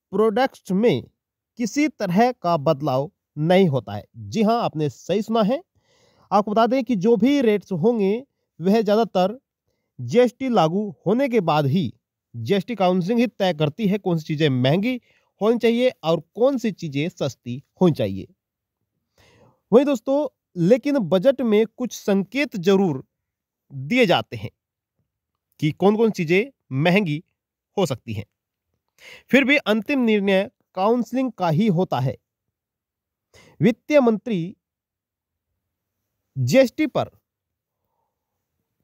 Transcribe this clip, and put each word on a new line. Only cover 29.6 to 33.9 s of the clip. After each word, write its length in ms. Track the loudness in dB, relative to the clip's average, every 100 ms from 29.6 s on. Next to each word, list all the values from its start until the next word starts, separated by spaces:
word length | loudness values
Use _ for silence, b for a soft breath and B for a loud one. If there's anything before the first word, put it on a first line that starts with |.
| 2 -2 -2 -2
निर्णय 500 | 2 0 2 0 -2 -10 _
काउंसलिंग 560 | -4 0 0 -2 -4 -4
का 160 | -2 -2
ही 180 | 0 0
होता 320 | 0 -2 -2
है। 160 | -4 -6 _ _ _ _ _ _ _ _ _ _ _ b b b
वित्त 320 | 0 0 _